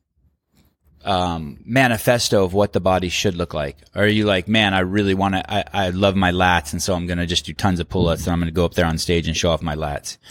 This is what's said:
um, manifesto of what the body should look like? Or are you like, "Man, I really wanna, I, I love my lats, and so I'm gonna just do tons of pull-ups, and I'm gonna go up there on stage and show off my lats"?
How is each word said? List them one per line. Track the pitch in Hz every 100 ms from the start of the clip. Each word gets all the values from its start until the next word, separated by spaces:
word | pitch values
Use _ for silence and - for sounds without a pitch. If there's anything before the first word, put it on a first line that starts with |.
| _ _ _ _ _ _ _ _ _ _
um, | 98 92 90 82 78 -
manifesto | - 120 131 113 - 120 - 110
of | 95
what | 95 101
the | -
body | 95 92 92
should | - 104 87
look | 87
like? | 80 71 71 _
Or | -
are | 104
you | 107
like, | 104 95 90
"Man, | 110 104
I | 95
really | 92 101 98
wanna, | 95 98 95 -
I, | 104 -
I | 101 95
love | 90 98 95
my | 90
lats, | 90 90 87 -
and | 87
so | -
I'm | 90 87
gonna | 87 85
just | 85 -
do |
tons | 78 104 87
of | 85
pull-ups, | 95 85 80 -
and |
I'm | 85
gonna | 85
go | 80 85
up |
there | -
on | 85 80
stage | - 85 82
and | 82
show | 87
off | 82
my | 85 76
lats"? | 76 71 - - -